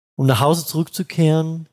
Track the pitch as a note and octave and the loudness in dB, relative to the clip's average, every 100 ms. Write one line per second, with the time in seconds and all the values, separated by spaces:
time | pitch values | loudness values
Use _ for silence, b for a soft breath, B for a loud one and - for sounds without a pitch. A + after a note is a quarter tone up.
0 | _ - C3+ A#2 C#3+ E3+ D#3 D#3 E3+ - | _ -2 2 2 2 0 -2 -6 -6 -6
1 | F#3 - D#3+ D#3+ D#3+ E3 D#3+ | -8 0 2 2 -2 -6 -12